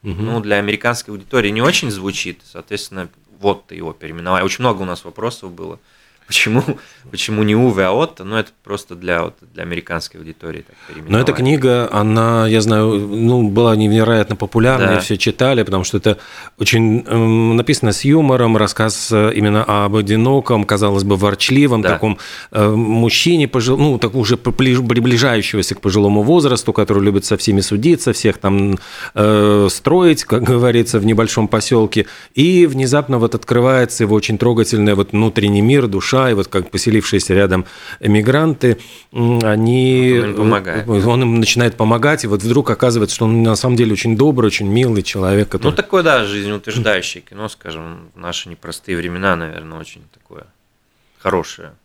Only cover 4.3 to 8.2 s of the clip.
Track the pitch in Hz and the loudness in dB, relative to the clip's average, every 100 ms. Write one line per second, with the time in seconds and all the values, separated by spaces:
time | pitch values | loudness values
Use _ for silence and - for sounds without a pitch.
4.3 | 92 95 - 123 98 95 87 87 - 113 | -2 -2 -2 -2 -2 -6 -10 -14 -10 -10
5.3 | 120 95 87 85 82 _ _ _ _ _ | -10 -18 -16 -16 -18 _ _ _ _ _
6.3 | - 107 117 120 - - - - - - | -2 0 0 -2 -8 -12 -20 -18 -10 -6
7.3 | 107 107 107 127 98 92 107 160 - | -2 0 2 2 2 0 0 -2 -6